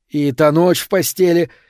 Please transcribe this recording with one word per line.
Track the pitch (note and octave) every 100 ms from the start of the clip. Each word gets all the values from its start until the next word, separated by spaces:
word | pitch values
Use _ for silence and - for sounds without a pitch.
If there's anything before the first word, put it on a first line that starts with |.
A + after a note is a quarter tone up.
| _
и | D3 C#3+
та | C3 D3+
ночь | D3+ F3+ E3+
в | -
постели, | F#3+ - - F#3 E3+ E3+ _ _